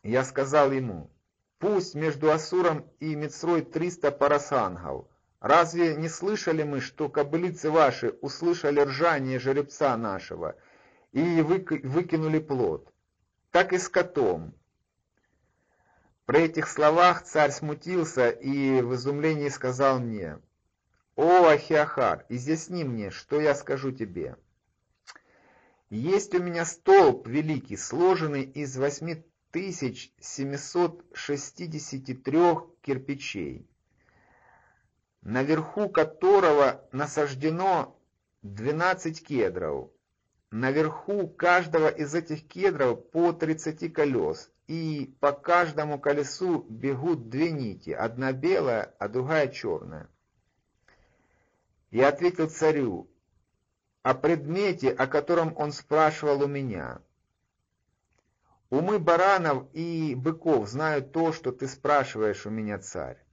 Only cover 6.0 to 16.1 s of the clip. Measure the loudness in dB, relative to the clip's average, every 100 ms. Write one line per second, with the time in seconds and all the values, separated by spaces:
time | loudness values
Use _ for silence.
6 | -6 -4 -4 -2 -2 -2 -2 -4 -8 -6
7 | -4 -2 0 0 -2 -2 2 4 4 2
8 | -6 -4 -10 -2 -2 0 2 2 2 2
9 | 2 2 -2 -2 0 -2 -2 0 0 0
10 | -4 -6 -8 -8 -8 -10 _ _ _ _
11 | _ -2 2 2 2 0 -2 -6 -2 -2
12 | 0 -2 0 -2 -2 0 0 -2 -10 _
13 | _ _ _ _ _ 2 2 0 0 -2
14 | 0 0 0 0 -8 -18 _ _ _ _
15 | _ _ _ _ _ _ _ _ _ _
16 | _